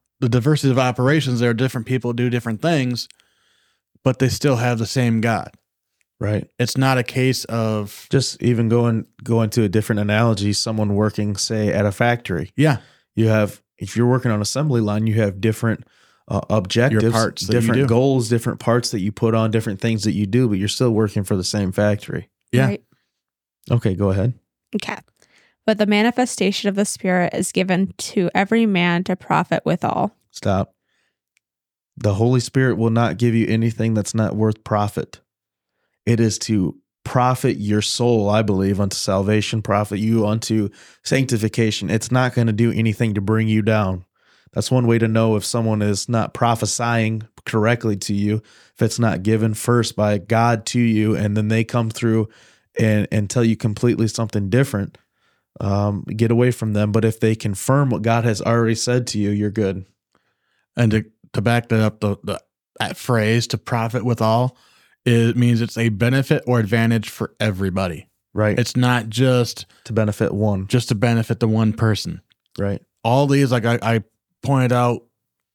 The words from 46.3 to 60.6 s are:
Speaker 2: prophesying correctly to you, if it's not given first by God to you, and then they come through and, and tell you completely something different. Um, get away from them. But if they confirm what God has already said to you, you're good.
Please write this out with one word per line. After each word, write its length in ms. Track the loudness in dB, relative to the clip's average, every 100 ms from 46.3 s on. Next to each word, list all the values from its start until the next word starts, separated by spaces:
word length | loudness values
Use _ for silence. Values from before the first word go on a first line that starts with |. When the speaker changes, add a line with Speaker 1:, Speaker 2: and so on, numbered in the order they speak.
Speaker 2:
prophesying 880 | 0 0 0 -2 -2 -2 0 0 -2 -8 -16 -4
correctly 500 | 0 0 0 -2 -4
to 180 | -4
you, 280 | -2 0 -2 -4 -20 _
if 80 | -2
it's 160 | -2 0
not 240 | 0 0
given 320 | 0 2 0
first 420 | -2 0 2 2 0
by 220 | 0 0
God 480 | 0 2 2 2 -2
to 140 | 0
you, 360 | 2 2 2 0
and 200 | 0 0
then 120 | 0
they 160 | 0
come 240 | 0 -2 -2
through 380 | -2 0 0 0 -6 -20 _ _ 0
and, 300 | 2 2 2
and 180 | -2 -2
tell 140 | 0
you 120 | 2 2
completely 520 | -2 0 0 2 0
something 420 | -2 -4 -2 0
different. 480 | 2 2 -2 -6 -10 _ _ _ _ _ -8
Um, 420 | -2 0 0 -2
get 260 | -6 -2 2
away 200 | 4 2
from 220 | 0 -2
them. 180 | 0 0
But 120 | 2
if 160 | 0 0
they 140 | 0
confirm 560 | 0 -4 -4 0 2 2
what 120 | 0
God 220 | 0 0
has 160 | 0 0
already 340 | 0 2 2
said 320 | 0 0 -2 -2
to 100 | -2
you, 120 | 0
you're 200 | 0 -2
good. 360 | -2 -2 -4 -10 _ _ _ _ _ _ _